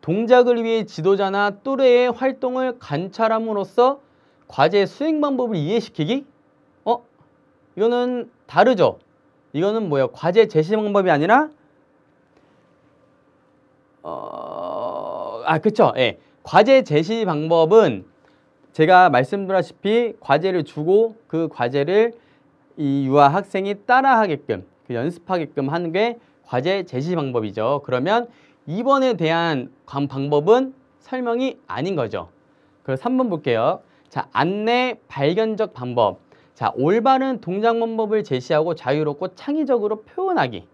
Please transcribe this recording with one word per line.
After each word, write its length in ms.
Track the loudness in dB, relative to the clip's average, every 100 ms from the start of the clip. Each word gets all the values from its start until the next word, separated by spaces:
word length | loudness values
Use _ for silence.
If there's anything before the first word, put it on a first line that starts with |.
동작을 640 | -4 -4 4 4 6 2
위해 200 | 0 -2
지도자나 760 | -4 -2 0 2 0 0 -2 -4
또래의 480 | -6 0 4 4 2
활동을 680 | 0 -4 -2 -4 -4 -4 -6
관찰함으로써 1200 | -8 -6 -6 -2 -2 0 -2 -4 -4 2 2 0 _ _ _ _ _
과제 380 | 0 2 4 0
수행 340 | -2 -2 0
방법을 340 | -2 -2 -2
이해시키기? 720 | -4 -2 -2 -4 -6 -4 -4 -6 _ _ _ _ _ -6
어? 180 | -6 _ _ _ _ _ _ _ -2
이거는 540 | 0 0 -2 -4 -10 _ _
다르죠? 520 | 2 2 4 0 0 _ _ _ _ _
이거는 360 | -4 -2 -2 -2
뭐예요? 180 | -2 -2
과제 400 | -2 0 2 2
제시 260 | 2 0
방법이 340 | -2 0 0 2
아니라, 400 | 2 4 2 2 _ _ _ _ _ _ _ _ _ _ _ _ _ _ _ _ _ _ _ _ _ _ _ _ _
어... 1400 | -14 -12 -12 -14 -12 -10 -10 -8 -8 -8 -10 -10 -10 -8
아, 140 | -2 0
그쵸. 340 | 0 2 2 4
예. 200 | 0 0 _ _
과제 400 | 0 4 6 6
제시 420 | 4 0 0 -4
방법은 840 | -2 -4 0 2 6 6 4 0 -10 _ _ _ _ _ _
제가 380 | 0 6 8 8
말씀드렸다시피 1040 | 4 0 -4 -2 -2 -2 -6 0 0 0 -6
과제를 460 | 0 0 2 -2
주고 520 | -4 -6 0 2 2 -4 _
그 200 | -6 -6
과제를 640 | -4 -2 -2 0 2 0 -2 _ _ _ _ _ -6
이 300 | -2 -2 2
유아 220 | 4 6
학생이 580 | 4 -4 -6 -4 -6 2
따라하게끔, 800 | 2 4 2 2 -2 -4 -6 -6 _ _
그 80 |
연습하게끔 760 | -6 -4 -8 -6 -6 -4 -6 -4
하는 240 | -4 -4
게 260 | -2 -2 -4 _ _ _
과제 380 | -4 -2 -4
제시 300 | -4 -8 -2
방법이죠. 680 | -2 0 -2 -4 -2 -2 -2
그러면 420 | -2 -2 0 0 -2 _ _ _ -10
이 160 | -6
번에 320 | 0 2 2
대한 560 | 0 0 0 0 -2 -6 _ -10
관-, 220 | -6 -6
방법은 680 | -4 -2 0 4 2 2 -10 _ _
설명이 600 | -12 -8 -4 -2 -4 -6 _
아닌 260 | -6 -4
거죠. 360 | -4 -4 -6 -10 _ _ _ _ _
그래서 200 | -8 -6
삼 140 | -2 -2
번 120 | -2
볼게요. 540 | -4 -2 0 0 -2 _ _ _
자, 200 | -10 -6
안내 680 | -2 -2 -2 -2 0 -2 -6 _
발견적 680 | -4 -2 0 -2 -2 -6
방법. 440 | -6 -6 0 0 -2 _ _ _
자, 180 | _ -6
올바른 640 | 0 0 2 2 0 0 -6
동작 380 | -6 -2 -2 0
방법을 460 | -4 -4 -2 -2
제시하고 500 | -2 -6 0 0 0
자유롭고 600 | -4 -2 -2 -2 -4 -10 -10
창의적으로 680 | -6 -4 0 0 -2 -6
표현하기. 640 | -10 -8 -4 -2 -2 -6 -16